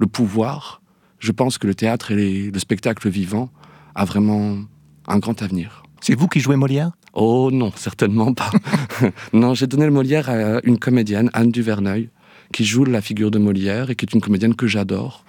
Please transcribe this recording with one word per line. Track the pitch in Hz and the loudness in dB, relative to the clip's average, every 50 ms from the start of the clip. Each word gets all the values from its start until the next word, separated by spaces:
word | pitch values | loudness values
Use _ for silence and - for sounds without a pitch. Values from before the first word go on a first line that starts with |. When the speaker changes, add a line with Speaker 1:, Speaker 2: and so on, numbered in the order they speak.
Speaker 1:
le | 113 101 | -2 -2
pouvoir, | - - 120 101 98 110 110 123 143 151 - - - - _ _ _ _ _ _ _ _ | 0 -2 -2 0 0 -2 -2 -2 -4 -8 -12 -16 -20 -20 _ _ _ _ _ _ _ _
je | - 110 | -4 -4
pense | - - 127 131 - | 0 0 0 0 0
que | - - 101 | -2 -2 -2
le | 95 | 0
théâtre | - 110 113 117 113 - - | 0 0 -2 -2 -2 -4 -2
et | 107 | -2
les, | 104 104 98 95 98 101 104 | 0 0 0 -2 -2 -4 -4
le | 98 95 | -6 -6
spectacle | - - 110 92 - 120 110 - - 104 | -2 -2 -4 -2 0 -4 -4 -2 -2 -2
vivant | 90 101 92 87 107 110 127 131 - _ - - - - - - - | -2 -2 -4 -2 -2 -4 -4 -4 -10 _ -20 -20 -20 -20 -20 -16 -4
a | - 101 | -4 -4
vraiment | - - 104 104 107 107 104 104 104 101 101 104 - - _ _ _ _ _ _ | -2 0 2 2 2 2 0 0 -2 -4 -6 -8 -12 -18 _ _ _ _ _ _
un | - 98 101 | -2 -2 0
grand | - 113 113 - | 0 -2 -4 -4
avenir. | 110 92 95 90 85 104 - - - - _ _ | -4 -4 -4 -4 -6 -8 -14 -20 -20 -20 _ _
Speaker 2:
C'est | - - - | 0 0 2
vous | 120 165 | 2 2
qui | 180 - 151 | 2 2 0
jouez | 117 127 143 | 2 2 2
Molière ? | 135 139 131 135 139 156 170 - _ _ - | 2 2 2 0 0 -2 -4 -6 _ _ -12
Speaker 1:
Oh | _ - 107 117 117 127 131 131 | _ 0 2 2 4 2 2 2
non, | 131 127 120 101 - | 2 0 0 -2 -4
certainement | - - 107 - - 120 101 104 113 110 135 123 | -6 -10 -10 -2 0 0 2 4 2 2 2 0
pas. | - - - - 214 - - - 147 135 - | -2 -4 0 0 0 0 0 -2 -4 -4 -6
<laughs> | - - 127 104 - - - - | -2 0 0 0 0 -4 -8 0
Non, | - 110 120 123 127 | 2 4 4 4 2
j'ai | 120 135 127 | 0 0 0
donné | 127 143 151 | 2 2 2
le | 151 | 4
Molière | 143 139 131 131 147 156 139 131 | 4 2 2 2 0 0 0 0
à | 123 113 107 107 110 120 - | -2 0 0 0 0 0 2
une | 123 120 110 | 2 2 2
comédienne, | - 131 123 123 110 104 104 104 117 120 | 2 2 2 2 2 0 0 0 0 0
Anne | - 113 117 117 | 2 2 2 2
Duverneuil, | 113 120 113 113 107 104 98 98 98 110 113 117 _ _ _ _ - - - _ | 2 2 0 -2 -2 -2 -2 -2 -2 -2 -4 -6 _ _ _ _ -20 -20 -16 _
qui | - - 113 | -4 -2 -2
joue | 104 107 123 139 | 0 2 2 2
la | 131 123 107 | 4 2 0
figure | 98 - 107 107 107 107 | -2 -4 -2 0 0 2
de | 104 107 | 2 2
Molière | 104 104 98 98 98 98 98 117 131 131 | 2 2 2 0 0 -2 -2 -2 -4 -4
et | 123 | -4
qui | - - | -4 -4
est | - - | 0 0
une | 113 | 0
comédienne | 92 104 104 92 110 113 113 | 2 2 0 2 2 2 2
que | 104 123 | 2 0
j'adore. | 110 101 107 101 95 101 95 - 123 - - _ | 0 0 0 -2 -2 -4 -4 -4 -8 -10 -14 _